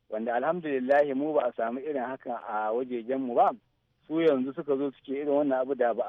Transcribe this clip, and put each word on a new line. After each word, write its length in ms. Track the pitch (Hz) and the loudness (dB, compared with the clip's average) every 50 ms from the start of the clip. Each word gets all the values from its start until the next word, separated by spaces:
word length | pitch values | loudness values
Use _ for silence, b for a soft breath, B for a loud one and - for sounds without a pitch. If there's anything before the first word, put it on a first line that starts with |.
| _ _ | _ _
wanda 240 | 107 110 113 120 117 | -6 -4 -2 0 0
alhamdulillahi 760 | 123 131 156 170 180 160 151 139 131 127 131 139 147 147 147 131 | 0 0 0 -2 -2 -2 -2 -2 -2 2 4 4 4 4 4 2
mu 180 | 135 143 156 151 | 0 -2 2 2
ba 140 | 156 - 151 | 2 0 0
a 40 | - - | -2 -2
samu 220 | 113 117 120 135 | -4 -2 -4 -4
irin 240 | 131 156 147 135 120 | -6 -4 -4 -4 -4
haka 340 | 123 135 - - 135 120 110 - - | -4 -6 -8 -8 -8 -8 -8 -8 -6
a 240 | 107 107 107 107 | -4 -4 -2 -2
wajejenmu 640 | 113 123 135 127 123 117 110 117 131 135 135 123 117 | -2 -2 -2 -4 -6 -6 -4 -4 -4 -4 -2 0 2
ba, 160 | 147 190 190 131 - _ _ _ _ _ _ _ _ _ - | 4 4 4 2 -2 _ _ _ _ _ _ _ _ _ -6
su 140 | 151 160 | -2 2
yanzu 320 | 165 160 143 127 127 139 131 | 4 4 4 2 0 -2 -4
suka 200 | 170 151 143 139 135 | -6 -2 -2 0 0
zo 140 | 143 139 | 0 -4
suke 200 | 131 - _ - 135 139 | -6 -8 _ -8 -6 -4
irin 100 | 147 147 139 | 0 2 2
wannan 260 | 143 147 139 131 131 | 2 4 2 2 0
abu 140 | 131 131 139 | 0 -2 0
da 180 | 123 123 117 110 | 2 2 2 2
ba 100 | 113 113 | 0 -2